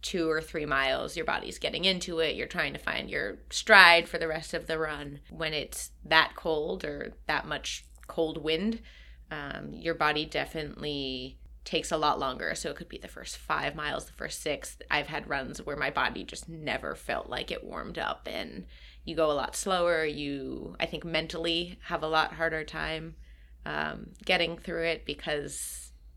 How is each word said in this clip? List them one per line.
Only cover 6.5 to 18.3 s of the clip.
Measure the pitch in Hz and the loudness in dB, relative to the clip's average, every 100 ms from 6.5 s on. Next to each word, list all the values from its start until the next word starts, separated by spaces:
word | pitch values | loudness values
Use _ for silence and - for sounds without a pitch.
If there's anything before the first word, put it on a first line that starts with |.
| 151 160 190 147 | 2 2 -2 -4
or | 143 - - - | -6 -8 -6 -2
that | 147 151 | -2 0
much | 143 - - - - - | -4 -4 -8 -10 -18 -6
cold | - 160 156 | 0 0 2
wind, | 147 160 208 226 - - - - - | 0 2 0 -2 -8 -20 -20 -20 -10
um, | 151 139 - 143 | -8 -8 -8 -10
your | 151 165 160 | -4 -2 2
body | 151 151 160 | 2 2 0
definitely | 147 139 160 147 - 151 143 135 131 131 - - - | -2 -2 -4 -8 -6 -6 -4 -4 -6 -8 -12 -18 -16
takes | - 165 - | -4 -2 0
a | 160 | 2
lot | 151 - | 2 2
longer. | 135 131 82 | 0 -2 -4
So | - 156 | -2 -4
it | - | -8
could | - | -12
be | - | -14
the | - | -14
first | - - - | -12 -12 -10
five | - 151 143 156 | -4 -2 -2 -2
miles, | 147 147 - | -4 -4 -6
the | |
first | - - - | -10 -8 -4
six. | 156 139 - - - | -4 -4 -6 -14 0
I've | 147 143 | 0 0
had | 151 - | -6 -4
runs | 139 127 - - | -4 -4 -8 -6
where | 135 | -2
my | 135 | 0
body | 135 127 - | 2 0 -2
just | - - - | -8 -10 -12
never | 165 151 117 - | -8 -4 -2 -4
felt | - - 69 - | -6 -4 -4 -4
like | - - | -6 -6
it | - | -8
warmed | - 82 - - | -8 -8 -8 -4
up, | - - - | -4 -4 -6